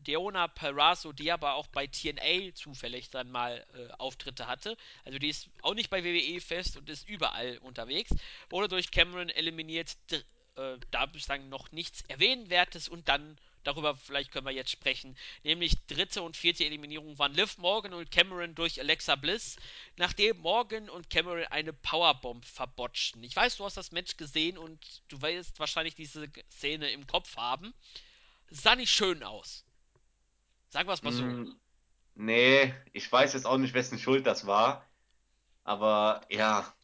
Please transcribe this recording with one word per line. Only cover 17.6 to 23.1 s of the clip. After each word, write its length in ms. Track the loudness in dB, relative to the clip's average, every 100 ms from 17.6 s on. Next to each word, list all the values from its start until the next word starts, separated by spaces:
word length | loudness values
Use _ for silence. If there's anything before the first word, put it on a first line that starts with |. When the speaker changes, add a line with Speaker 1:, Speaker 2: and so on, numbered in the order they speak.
| 0 0 -2
Speaker 1:
und 160 | -10 0
Cameron 440 | 2 2 0 -6
durch 260 | -2 -2 0
Alexa 360 | 0 0 2 0
Bliss, 400 | 0 -4 -6 -12 -14 -16 -16 -2
nachdem 420 | -2 4 2 2
Morgan 500 | 2 2 0 -4 -8
und 220 | -14 -2
Cameron 340 | 0 0 -2 -2
eine 220 | -2 -4
Powerbomb 720 | -6 -2 4 6 4 -2 -10
verbotschten. 800 | -12 -8 -8 -6 -6 -4 -4